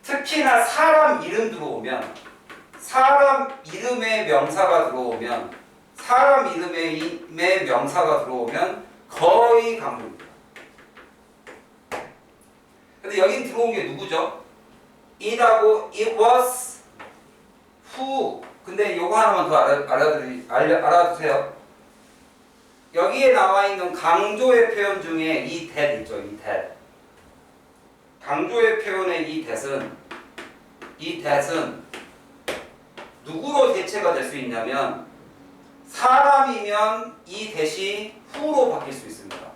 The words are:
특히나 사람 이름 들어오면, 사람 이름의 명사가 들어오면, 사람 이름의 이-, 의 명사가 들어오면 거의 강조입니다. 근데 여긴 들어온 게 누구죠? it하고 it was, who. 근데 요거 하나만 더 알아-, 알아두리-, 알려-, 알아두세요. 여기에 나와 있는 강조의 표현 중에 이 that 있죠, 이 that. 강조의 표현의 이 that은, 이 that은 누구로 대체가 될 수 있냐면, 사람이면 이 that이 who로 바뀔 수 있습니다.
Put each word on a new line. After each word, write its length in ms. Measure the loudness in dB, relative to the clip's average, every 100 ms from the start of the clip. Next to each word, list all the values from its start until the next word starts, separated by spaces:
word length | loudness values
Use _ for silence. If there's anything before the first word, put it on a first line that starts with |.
특히나 600 | -6 -6 -4 0 2 2
사람 600 | 2 2 4 6 6 2
이름 260 | -4 -4 -4
들어오면, 680 | -6 -10 -8 -8 -8 -10 -14 -20 -20 _ -20 _ -20
사람 760 | -2 4 6 6 6 4 -2 -10 -16
이름의 640 | -10 -6 -4 -2 -2 0
명사가 640 | 0 0 0 2 2 0
들어오면, 640 | -4 -6 -6 -6 -6 -8 -16 _ _ _ -18
사람 520 | 0 4 6 4 2 -4
이름의 440 | -6 -6 -4 -4
이-, 260 | -6 -10 -14 -4
의 300 | 0 0 0
명사가 600 | -2 0 0 2 0 -2
들어오면 600 | -6 -6 -4 -4 -6 -14 -20 -18
거의 680 | 2 4 6 6 6 4 -4
강조입니다. 460 | -8 -10 -14 -18 -20 -20 _ -20 -20 _ -20 -20 -20 _ _ _ -20 -20 _ _ _ -12 -12 -20 _ _ _ _ _ _ _ _
근데 160 | -6 2
여긴 300 | 2 2 -6
들어온 240 | -2 -2
게 120 | -2 -6
누구죠? 580 | -10 -6 -4 -4 -8 -20 _ _ _ _ _ _ _
it하고 680 | -6 2 4 6 6 4 0
it 220 | -4 -4 4
was, 640 | 6 6 2 -4 -10 -16 -20 -20 -20 -20 _ _ _ _ _ _ -20 -12
who. 480 | -6 -4 -4 -6 -16 -20 -12
근데 320 | -2 -2 -2
요거 180 | 0 2
하나만 320 | 4 2 2
더 60 | 2
알아-, 380 | 4 0 0
알아두리-, 520 | 0 2 0 -4 -12 -4
알려-, 360 | 0 2 2 4
알아두세요. 680 | 4 4 0 -2 -2 -2 -12 -20 _ _ _ _ _ _ _ _ _ _ _ _
여기에 400 | -2 0 4 4
나와 340 | 6 4 4 2
있는 260 | -2 -6
강조의 840 | -4 2 2 2 0 4 6 4 2
표현 260 | -2 -4
중에 440 | -6 -4 -2 -4 -4
이 240 | -10 -10
that 300 | -2 -2 -2
있죠, 180 | -8 -12
이 180 | -12 -14
that. 320 | -8 -8 -8 -16 _ _ _ _ _ _ _ _ _ _ _ _ _ _
강조의 600 | -6 -4 -2 2 2 2
표현의 480 | -4 -4 -4 -4 -6
이 140 | -8 -8
that은, 520 | -10 -6 -8 -8 -16 -20 -20 -20 -20 -20 -20 _ _ -20 -14
이 220 | -10 -8
that은 580 | 0 0 0 -4 -6 -10 -18 -20 -20 -20 _ -16 -12 -12 -14 -20 _ -20 -20 -20 -14
누구로 480 | -10 -2 2 4
대체가 400 | 2 -4 -2 0
될 100 | 0
수 140 | -4 -8
있냐면, 720 | -8 -6 -4 -4 -4 -6 -14 -20 -20 -20 -20 -20 -20 _ -18
사람이면 1300 | 0 4 6 6 6 4 -2 -4 0 0 -2 -8 -16 -18
이 260 | -14 -10
that이 720 | -4 -4 -4 -6 -8 -12 -16 -18 -8
who로 360 | -2 2 2
바뀔 220 | 0 -8
수 140 | -14 -14
있습니다. 420 | -18 -16 -18 -18